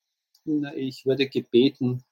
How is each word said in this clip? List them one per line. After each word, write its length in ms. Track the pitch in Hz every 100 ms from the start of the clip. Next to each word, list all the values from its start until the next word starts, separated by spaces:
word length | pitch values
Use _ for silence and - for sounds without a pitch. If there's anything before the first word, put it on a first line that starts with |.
| _ _ _ _ 160
Na, 280 | 151 143
ich 300 | 135 135 -
wurde 240 | 131 135 131
gebeten, 760 | 123 - 120 139 - 127 127 -